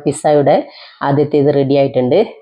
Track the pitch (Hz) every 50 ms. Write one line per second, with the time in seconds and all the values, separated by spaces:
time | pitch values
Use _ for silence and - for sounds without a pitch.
0 | - 156 147 - - 156 151 147 139 143 160 254 285 - - - - - - -
1 | - 143 143 147 147 147 151 147 139 147 143 143 139 131 143 143 139 135 - 127
2 | 127 123 147 190 233 - - -